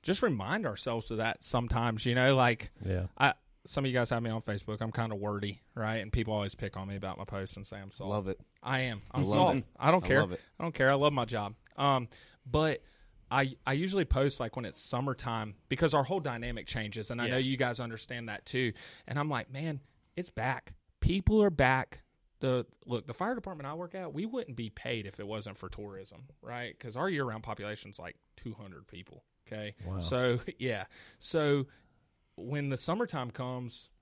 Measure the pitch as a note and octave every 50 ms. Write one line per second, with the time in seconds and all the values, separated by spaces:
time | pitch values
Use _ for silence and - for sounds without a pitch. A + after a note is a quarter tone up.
0 | - - F#3+ - - A3 C#3+ G#2 F#2 G#2+ E3+ G#3+ G#3 B2+ G2+ - - C3 A#2 A#2
1 | - - A#2 G#2+ A2 A2+ - - - - - A#2+ A#2+ A2+ - A#2+ A#2 A#2+ A2 A2
2 | - B2 A#2+ B2+ B2+ C3+ C3+ C3 B2+ B2 A#2 - - - - - F#2+ F#2+ F#2 F2+
3 | F#2 - - - C#3 C#3 - _ _ _ _ _ _ - - D3 C3+ C3 B2 B2+
4 | A#2+ - B2 A#2 A#2 A2+ A2 A2+ - - G#2 G2 - - G#2+ G#2 A2+ A2+ G#2+ A#2+
5 | A#2 A2+ G#2+ G2 G2+ G#2 G#2 G2+ G#2 G2+ G2 - _ _ _ A#2+ A2 A2 A2+ A2+
6 | G2 G#2+ - B2 A2+ A2+ A2 G#2 G2+ G2 - - A2 G2 - F#2+ F#2+ G2 G2+ G2
7 | G2 F#2+ F2 - G2+ - - G2 F#2+ - - G2 G2 - - G2+ G2 G2 - -
8 | F#2+ G2 G#2 G#2 F#2+ F#2+ F#2+ - - _ _ _ - B2 C3+ C3 B2+ B2+ A2+ G2+
9 | - - - - C#3 - G#3+ - F#3 F3 C3+ C3+ - - _ - - D3 E3+ F#3
10 | - - C3 C3+ A2 F2+ F2+ - - - _ - - E3+ - - C3+ C3 C#3 C#3
11 | C#3+ D3 C#3+ C3 A#2 A2+ A#2+ G#2+ G#2 G2+ A2 _ _ - _ - C#3 C#3+ C#3 B2+
12 | A#2+ - - - - - - _ _ B2 A#2+ D3+ D#3 D#3 C3 - - - _ _
13 | - - _ - - - B2 C3+ C#3 C3+ C3 - _ C3 C3+ D3 F3+ F#3 G3 G3
14 | D#3+ - - C3+ C#3 C#3+ - - B2 A2 - B2+ A#2+ F#2 - - - - - B2
15 | C3+ C#3 B2+ - - B2 A#2 A2+ G#2+ G#2+ G2+ - _ _ C3+ - E3 D#3 D#3 C#3+
16 | C3+ C#3 F#3+ F#3+ C#3 C#3 A#2+ A#2 A#2 A#2+ A#2+ A2+ - - - B2 G#2+ G#2 G#2 A2+
17 | G#2 - A#2+ A#2+ A#2+ A#2 B2+ C3 C3 C3 C3+ B2 C3 B2 A#2 A#2+ B2 A#2 A2+ G#2+
18 | - - B2+ A#2+ A#2 A2+ G#2 G2+ _ - - B2+ B2+ A#2 G2+ - - - - -
19 | - - B2 D3 D3 D#3 C#3+ A#2+ - - C3 C3+ D3+ E3 D3+ C3+ - _ _ _
20 | _ _ _ - F3+ - _ - A2+ C3 B2+ - _ - - - _ _ _ _
21 | - - F3 G3 F#3 - G#3 A3 G#3 G3+ D#3+ C#3 C3+ B2+ C3 C3 B2 _ - -
22 | _ _ _ _ _ _ _ _ - C3 B2+ B2 - - _ _ - E2+ B2 A2+
23 | - C#3+ A2+ - F3+ A3 B3+ A#3 - C#4+ C#4 - - C#3 D3+ E3 F3+ E3+ - F#3+
24 | F3+ D#3 C#3+ D3 G3+ A3+ B3 B3+ - - B2 A#2 A#2 A2 - - - B2 A#2+ A2+
25 | G2+ G2 - - G#2 G2+ G#2+ G#2+ G2+ G#2 F#2+ - - F#2 - - G#2 G2+ G2 F#2+
26 | F#2+ - G2 - C3 C3+ - _ - - A#2+ A#2+ A#2+ A2 - _ - A#2+ G#2+ B2
27 | D#3+ G3 F#3 D3 C3+ B2 G#2+ A2 - A2+ G2+ - G2+ G#2 G#2+ - - G2+ G2 -
28 | E2+ F2 - _ _ _ _ - - A#2 G#2 - G#2+ F#2+ F2+ C#2 - _ - F2
29 | F#2 - - - _ _ _ _ _ - G#2+ G#2+ G#2+ G#2 G2+ _ F#2+ F2 F#2+ F#2+
30 | E2+ E2+ C3+ B2+ B2+ B2+ A#2+ A#2+ - - - - B2+ B2+ A2+ G2 F#2 - - -
31 | - - - _ - - - D#3+ D3+ D3 C#3+ C#3+ C3 - - _ _ _ _ _
32 | _ _ _ _ _ _ _ - F2+ A#2+ C#3+ D3 C#3+ C#3 C3+ B2 - - E3+ A3
33 | A#3+ - - D3 B2+ A#2+ - - B2+ B2 B2+ B2 B2 A#2+ - - - _ _ _